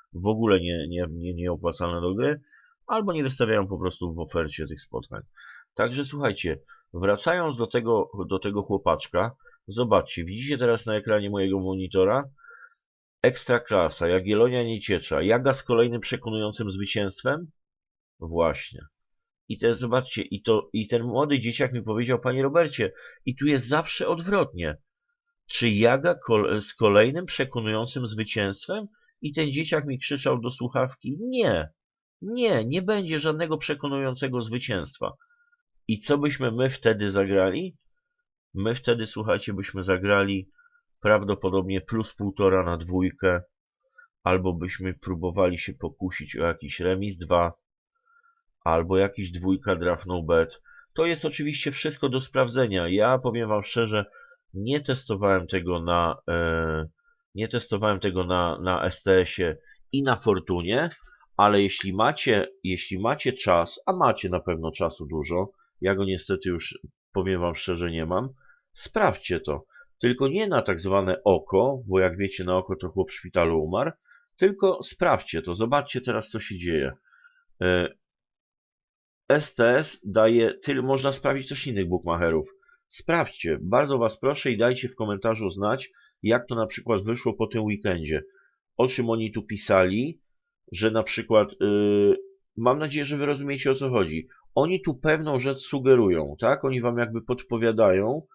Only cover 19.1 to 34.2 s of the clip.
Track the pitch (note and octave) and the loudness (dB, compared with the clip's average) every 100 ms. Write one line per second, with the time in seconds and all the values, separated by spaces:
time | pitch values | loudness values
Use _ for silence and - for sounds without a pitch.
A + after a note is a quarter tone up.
19.1 | _ _ _ - G#2+ A#2 A#2 B2 B2+ B2+ | _ _ _ -12 0 0 0 0 -2 -2
20.1 | - - G2 - G#2+ - A2 G#2+ A#2+ A#2+ | -6 -6 -4 0 0 0 -4 -2 -2 0
21.1 | A#2 D3 C#3 A#2 A#2 C3 B2 A2 A2 A#2+ | -2 0 0 -2 -2 -2 -2 -4 -2 0
22.1 | A#2+ B2+ C3 C3+ E3 D#3 C3+ G#2 - - | 0 0 0 2 2 2 0 -4 -4 -18
23.1 | - - B2+ C#3+ C3+ A2+ D3+ D#3+ - - | -10 -8 -2 0 0 2 0 0 -4 -2
24.1 | E3 F3 G3+ D3+ F2+ D#2+ D2+ _ _ _ | -2 0 0 0 -2 -6 -6 _ _ _
25.1 | _ _ _ - - A#2+ G#2 A2+ C3+ E3+ | _ _ _ -8 0 2 6 6 4 2
26.1 | - - G#2+ - G#2 G#2 - A2 G2+ A#2+ | -2 2 2 4 0 -4 2 6 8 6
27.1 | D#3+ F3+ - C3 B2 G#2+ A2 A#2+ C3 A#2+ | 2 -6 -4 -4 -4 -4 -2 -4 -6 -6
28.1 | G#2+ G#2+ A2+ G2 G2 - G#3 G#3 _ _ | -4 -4 -2 -2 -4 -6 -8 -8 _ _
29.1 | _ D3 D3 D3+ C#3 D#3 D#3 D3 C3 - | _ -6 -2 -2 -2 -2 -2 -2 -6 -6
30.1 | C#3 C3+ B2 A#2+ - B2 B2 C3 - A#2 | -4 0 0 -2 -6 -4 -2 -2 -4 -10
31.1 | D#3 A#3+ B3+ F#3 F2 D2+ - _ _ _ | -8 -4 0 2 2 -2 -12 _ _ _
32.1 | _ F#3+ A#3+ A#3 C3+ A2+ E3+ F#3 G#3+ F3 | _ -8 -2 2 2 0 -2 0 -2 -2
33.1 | D#3 D#3 D#3 E3 D#3 - C#3+ C#3+ C#3 C3+ | -2 -2 -2 -2 -4 -4 -6 -4 -4 -4
34.1 | B2+ | -4